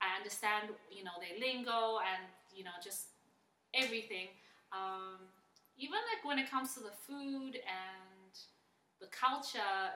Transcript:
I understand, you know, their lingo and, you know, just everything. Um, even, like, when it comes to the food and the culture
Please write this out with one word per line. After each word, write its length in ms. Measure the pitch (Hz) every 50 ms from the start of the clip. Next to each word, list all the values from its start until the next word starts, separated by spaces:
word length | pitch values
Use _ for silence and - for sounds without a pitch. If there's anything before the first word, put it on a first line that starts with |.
I 160 | 196 185 185 196
understand, 580 | 202 202 - - - 214 214 214 214 214 - - - -
you 140 | 196 196 190
know, 100 | 180 175 175
their 160 | 180 175 175 214
lingo 600 | 254 262 254 247 240 240 226 226 226 220 220 214
and, 280 | 190 190 185 185 185 185 - - - - 190
you 100 | 190 190
know, 100 | 180 180 196 -
just 240 | 202 - - - - - _ _ _ _ _ _ _ _ _ _ - -
everything. 560 | 262 262 233 226 226 208 - 202 185 185 185 - - - - - - _ - 190
Um, 560 | 190 190 190 190 190 190 190 190 185 185 185 - - _ _ _ - _ - _ 262
even, 220 | 269 302 370 427 466 466
like, 120 | 440 - -
when 120 | 285 285 269
it 100 | 262 -
comes 240 | 269 262 262 262 -
to 80 | 247
the 100 | 220 208
food 640 | 208 - - - 277 285 277 277 269 269 269 262 -
and 800 | 247 247 196 185 185 185 190 190 190 185 190 190 190 190 190 - - - - _ _ _ _ _ _ _ _ _ -
the 80 | - -
culture 840 | - - 262 262 269 277 - - - 233 208 196 196 190 190 185 -